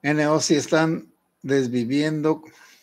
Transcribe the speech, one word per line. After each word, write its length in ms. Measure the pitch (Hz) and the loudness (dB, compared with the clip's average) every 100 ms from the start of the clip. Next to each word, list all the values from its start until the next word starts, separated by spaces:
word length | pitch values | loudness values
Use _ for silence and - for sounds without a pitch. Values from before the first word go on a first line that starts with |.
N 240 | 143 151 151 | 0 0 2
O 140 | 156 | 0
si 140 | - | 2
están 580 | 156 - 160 160 165 - _ _ _ | 0 2 0 2 -2 -8 _ _ _
desviviendo 1000 | - 139 127 123 117 139 151 156 151 151 - - - - | -2 0 0 -2 -2 -2 -2 -2 -2 -2 -6 -20 -20 -20